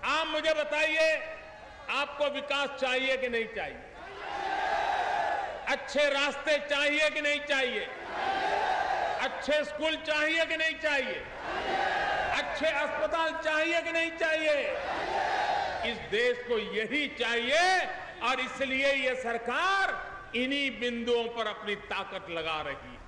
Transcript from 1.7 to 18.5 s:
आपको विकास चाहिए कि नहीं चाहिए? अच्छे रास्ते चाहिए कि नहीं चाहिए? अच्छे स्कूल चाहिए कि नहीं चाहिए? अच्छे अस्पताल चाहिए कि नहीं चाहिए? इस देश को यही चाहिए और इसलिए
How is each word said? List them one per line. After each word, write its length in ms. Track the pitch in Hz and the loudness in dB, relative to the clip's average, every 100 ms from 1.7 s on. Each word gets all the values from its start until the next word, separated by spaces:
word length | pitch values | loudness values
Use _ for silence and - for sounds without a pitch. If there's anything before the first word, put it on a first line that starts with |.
| - - | -16 -4
आपको 360 | 254 285 - 294 | -2 -2 0 0
विकास 560 | 262 269 277 277 277 | 0 -2 -2 -2 0
चाहिए 360 | 254 254 262 262 | 0 2 2 2
कि 120 | 254 | 0
नहीं 180 | 233 220 | 0 -2
चाहिए? 340 | 202 151 131 - - - - - 403 381 392 392 - - - - - - - - - - | -4 -6 -8 -14 -14 -12 -10 -6 -4 -2 0 0 0 2 0 2 0 0 0 -2 -6 -4
अच्छे 420 | 269 - 277 294 | -4 -2 2 2
रास्ते 480 | 277 285 277 311 294 285 | 4 0 0 2 2 2
चाहिए 400 | 285 294 294 302 | 2 4 4 4
कि 120 | 311 | 2
नहीं 180 | 294 294 | 0 0
चाहिए? 460 | 294 277 254 220 170 - - - - - - 302 - - - - - - | 2 2 2 0 -6 -8 -6 -2 0 0 2 2 2 2 2 0 0 0
अच्छे 460 | 247 - - 302 294 | -2 -4 0 0 0
स्कूल 300 | 294 311 311 | -2 -2 -2
चाहिए 500 | 311 302 302 320 320 | 0 2 2 2 2
कि 120 | 320 | 2
नहीं 220 | 320 311 | 0 0
चाहिए? 460 | 302 285 240 175 - - - - - - - - - - - | 0 2 0 -4 -8 -8 -6 -4 0 0 2 2 0 0 0
अच्छे 340 | 269 294 - 320 | 0 -2 0 0
अस्पताल 680 | 285 294 294 311 330 320 | 2 0 0 0 2 2
चाहिए 480 | 320 311 311 330 339 | 0 0 2 4 2
कि 100 | 330 | 2
नहीं 200 | 330 330 | 0 0
चाहिए? 600 | 320 320 311 311 294 233 - - - - - - - - - - - 226 | 0 2 2 4 2 2 -2 -2 -2 0 0 2 2 2 2 0 -2 -2
इस 60 | 220 | -4
देश 500 | - 202 247 247 - | -2 2 2 0 0
को 100 | 233 | -2
यही 500 | 202 196 220 277 285 | 0 -2 0 0 -2
चाहिए 800 | 285 233 233 240 302 359 370 294 - - - | -2 0 0 2 4 6 4 0 -4 -10 -4
और 200 | 240 262 | -2 0
इसलिए 540 | 254 | -2